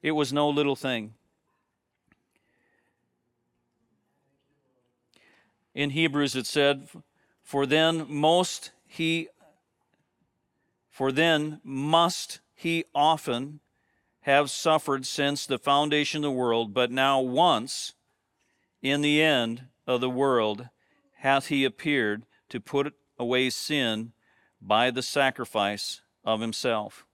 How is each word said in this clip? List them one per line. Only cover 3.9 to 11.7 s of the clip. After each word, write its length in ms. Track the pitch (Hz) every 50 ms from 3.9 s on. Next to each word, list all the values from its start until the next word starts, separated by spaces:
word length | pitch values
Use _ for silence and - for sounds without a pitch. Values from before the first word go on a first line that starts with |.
| _ _ _ _ _ _ 139 139 139 _ _ 139 143 139 135 131 131 127 123 _ _ _ _ _ _ _ _ _ _ _ _ _ _ _ _ _ _
In 160 | 123 143 143
Hebrews 440 | 135 156 165 156 139 147 143 135 -
it 120 | 131 117
said, 420 | - - 147 143 143 143 135 - - - 170 - _ _ _ _ _ _ _ _
"For 220 | - - 139 139
then 380 | 131 139 156 160 165 165 165 156 135
most 640 | 151 143 151 156 170 175 180 - - - - - _ _ _
he, 440 | _ - - 165 160 165 165 160 - _ _ _ 156 _ _ _ _ _ _ _ _ _ _ _ _ _ _ _ _ _ _ _ _ _ _ _ _ _ _ _ _
for 240 | _ - 135 135 131
then 480 | 135 160 170 160 151 151 151 151 139 _
must 800 | 120